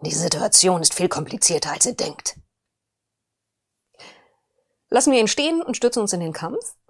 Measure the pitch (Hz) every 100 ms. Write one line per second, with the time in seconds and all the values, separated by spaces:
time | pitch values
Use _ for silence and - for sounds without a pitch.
0 | 156 156 170 - 214 - 185 180 160 -
1 | 185 - 156 226 - 160 - - - -
2 | - - - - - _ _ _ _ _
3 | _ _ _ _ _ _ _ _ _ _
4 | - - _ _ _ _ _ _ _ 240
5 | 294 254 220 - 294 330 - 247 240 240
6 | 208 180 165 156 165 294 - -